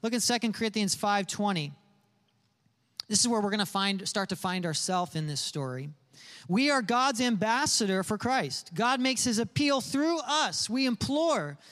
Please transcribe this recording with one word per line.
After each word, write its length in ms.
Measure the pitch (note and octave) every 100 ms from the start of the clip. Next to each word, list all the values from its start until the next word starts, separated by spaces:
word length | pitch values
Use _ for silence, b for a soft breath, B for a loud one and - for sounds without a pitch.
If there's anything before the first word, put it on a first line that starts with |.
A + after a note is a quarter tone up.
Look 120 | A3+
at 80 | A#3
Second 320 | - A#3+ A#3
Corinthians 400 | G3 A3 A3 G3+
five 320 | - G#3 G3+ F#3+
twenty. 480 | - G#3 F3+ C#3+ C#3 _ _ _ _ _ _ _ _ _ _ _ - -
This 140 | G#3+
is 60 | A#3
where 140 | A3+
we're 80 | G3+
gonna 160 | G#3 G3
find, 420 | G3 G3 G3 F#3
start 220 | G#3+ F#3+
to 60 | F3
find 280 | F#3+ F#3
ourselves 520 | E3+ D3+ - F#3 F3 D#3+
in 100 | D3+
this 160 | C#3
story. 480 | - D3+ C3 B2+ D3 D3 _ B B B -
"We 220 | F#3+ C#4+
are 140 | C#4
God's 360 | G3+ A#3+ C4+ A3+
ambassador 840 | B3 G#3 G#3+ A#3+ D4+ - G3+ F#3+
for 160 | F#3 G#3
Christ. 520 | A#3 C4 D3 - - E3+
God 260 | A#3 C4+
makes 220 | C4 A#3+
his 160 | B3 G#3+
appeal 420 | A#3 - D4 C4+
through 380 | - C4+ D#4+ E4
us. 500 | B3 D4+ B3 - -
We 160 | B3 C4
implore 720 | A#3 - C#4+ E4 B3+ D3 C#3+ B